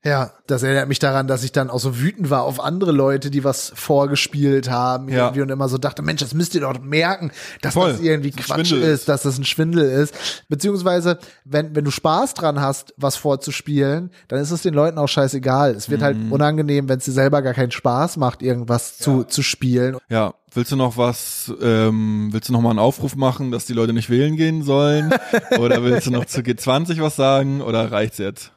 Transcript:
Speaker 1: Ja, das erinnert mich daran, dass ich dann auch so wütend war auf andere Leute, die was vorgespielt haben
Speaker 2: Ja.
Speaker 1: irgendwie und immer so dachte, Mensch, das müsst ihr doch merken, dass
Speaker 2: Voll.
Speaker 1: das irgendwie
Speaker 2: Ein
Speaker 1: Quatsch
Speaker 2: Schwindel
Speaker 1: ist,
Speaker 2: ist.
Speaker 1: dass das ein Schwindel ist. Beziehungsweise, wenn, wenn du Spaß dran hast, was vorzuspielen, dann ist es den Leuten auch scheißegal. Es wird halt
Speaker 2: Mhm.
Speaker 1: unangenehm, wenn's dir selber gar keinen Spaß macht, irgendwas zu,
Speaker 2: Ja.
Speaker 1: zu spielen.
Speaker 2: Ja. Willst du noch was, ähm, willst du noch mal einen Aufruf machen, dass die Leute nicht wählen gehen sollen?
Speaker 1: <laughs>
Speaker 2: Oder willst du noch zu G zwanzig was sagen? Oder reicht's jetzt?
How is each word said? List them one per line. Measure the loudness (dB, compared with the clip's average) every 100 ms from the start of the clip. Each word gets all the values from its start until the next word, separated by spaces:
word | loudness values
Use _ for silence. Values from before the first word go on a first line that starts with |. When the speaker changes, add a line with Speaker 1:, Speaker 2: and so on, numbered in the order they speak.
| 0
Speaker 1:
Ja, | -2 -2 _ -4
das | -2
erinnert | 2 0 0
mich | 0
daran, | 0 0 0
dass | -2
ich | 0
dann | -2 -2
auch | -2
so | -2 -2
wütend | -2 -2 -2
war | 0
auf | 0 -4
andere | -4 0 2
Leute, | 4 4 2 -2
die | 0
was | 0 -2 -6
vorgespielt | -10 0 2 2 0 -2 0 2 2 0
haben | -2 0 -2 -2
Speaker 2:
Ja. | 0
Speaker 1:
irgendwie | 2 0
und | -2
immer | -2 -2
so | -2
dachte, | -4 -4
Mensch, | -4 -4
das | -2
müsst | -2 0
ihr | 0
doch | -2 -6
merken, | -2 0 0 -2 -6 -10 -18 -8
dass | -2
Speaker 2:
Voll. | 2 2
Speaker 1:
das | 2
irgendwie | 0 0 -2
Speaker 2:
Ein | -6
Speaker 1:
Quatsch | -4 -2 2
Speaker 2:
Schwindel | 2 2
Speaker 1:
ist, | 2
Speaker 2:
ist. | 0
Speaker 1:
dass | 0
das | 0 -2
ein | -4
Schwindel | 0 0 4 4
ist. | 2 0 -2 -10 -10 _
Beziehungsweise, | -2 -2 0 0 2 0 -2 -6 -20 -4
wenn, | -2 0
wenn | -2
du | -2
Spaß | 0 0 2 0
dran | -2 -2 0
hast, | -2 -2 -10 -4
was | -4 -2
vorzuspielen, | -2 -2 -2 -8 -2 0 2 0 -6 -16 _
dann | -4
ist | -4
es | -2
den | 0
Leuten | 2 2 2
auch | 0
scheißegal. | 2 0 0 0 2 2
Es | 0 -2
wird | 0
halt | 0 0
Speaker 2:
Mhm. | -2
Speaker 1:
unangenehm, | 2 2 2 0 0 0
wenn's | -2 0
dir |
selber | 2 4 2
gar | 0
keinen | 0 -2
Spaß | 0 0 0 0 0
macht, | -2 0
irgendwas | -2 -2 0 -2 -2 -4
zu, | 2 2
Speaker 2:
Ja. | 2
Speaker 1:
zu | -2
spielen. | -2 0 2 2 2 -2 _
Speaker 2:
Ja. | 0 0 -4 _
Willst | -4 -2
du | 2
noch | 0 2
was, | 0 0 -8 -10 -10 -2
ähm, | 2 4 4 2 0 -2 -2
willst | -4 -2
du |
noch | 0
mal | 2
einen | 4
Aufruf | 2 2 -6 0
machen, | 0 0 -6
dass | -6 -4
die |
Leute | -2 0
nicht | 0 0
wählen | 2 2 2
gehen | 0 0
sollen? | 0 2 4 2 2 0 0
Speaker 1:
<laughs> | -2 0 0
Speaker 2:
Oder | 2 2
willst | 2 2 0
du |
noch | -2 -2
zu | -4
G | -4
zwanzig | -2 0 0 0 -2
was | -2 2
sagen? | 2 4 2 -2
Oder | -2 -2 0
reicht's | 0 -2 -4
jetzt? | -6 -6 -20